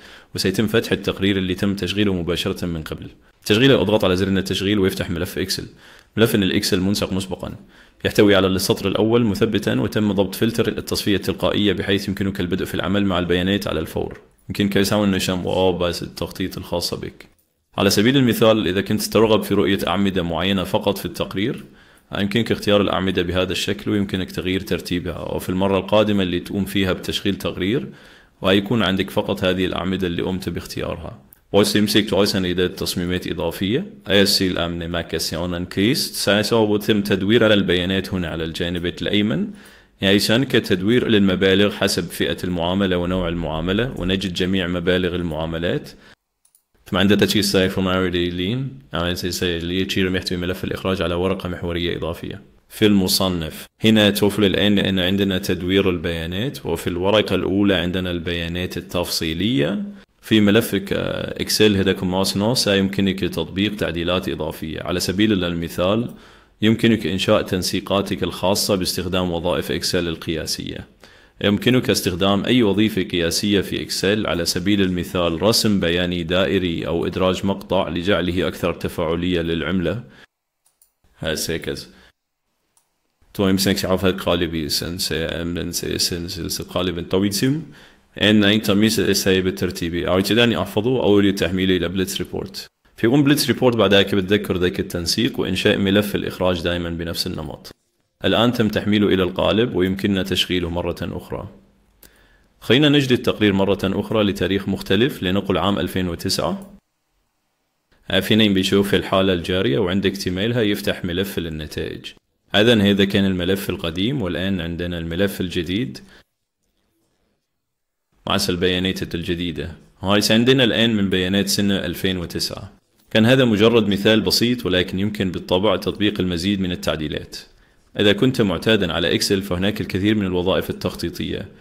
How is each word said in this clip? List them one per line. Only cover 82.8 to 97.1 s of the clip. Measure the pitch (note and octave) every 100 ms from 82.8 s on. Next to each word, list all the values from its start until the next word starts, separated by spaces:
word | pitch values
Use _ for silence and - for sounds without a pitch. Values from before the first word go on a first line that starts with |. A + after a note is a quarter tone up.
| _ _ _ _ _
تو | - F#2+
يمسك | F#2+ G2 F#2
شعوفة | F#2 F#2 F#2+
قالبي | F#2+ - F2 E2+ E2 C#2+
سن | - D2+ F2+
سي | -
أمن | D#2 D#2+ E2 E2+ E2+ E2+
سي | E2+ - E2
سن | - F2 F2
سي | F2+ E2
سي | -
قالب | E2+ - F2+ E2+ D#2+
طويل | F#2 G2+
سم. | G2 C3 D#3 - - - _ _ -
إن | G#2 G#2+
أنت | G2+ G#2+ G#2+
ميس | G2 A2 G#2
إسهاي | F2 F#2+ G2 F#2
بالترتيبي. | F#2 F#2+ F2+ - E2+ E2+ D#2
أو | F#2
تداني | G2 A2 A#2+ E2
أحفظه | F#2+ G#2+ A2+ C3
أو | F#2 G2+
لتحميله | G2+ G2 E2+ F#2 F#2 F2+
إلى | E2+
بليتس | F#2+ F#2 -
ريبورت. | F2+ F#2 - - - _ _ -
في | A#2
يقوم | C#3+
بليتس | C#3 D3 A#2+
ريبورت | - B2+ A#2
بعد | G2
ذلك | G2 G2
بتذكر | G2+ F#2 G#2 G2+ F2+
ذاك | F2+ F#2
التنسيق | F2+ F2 E2+ - A#2 -
وإنشاء | A2 F#2 G#2+ G2+
ملف | G2 G2+ G#2
الإخراج | F#2 - - F#2 F2+
دائما | E2+ F2 E2+
بنفس | E2+ E2+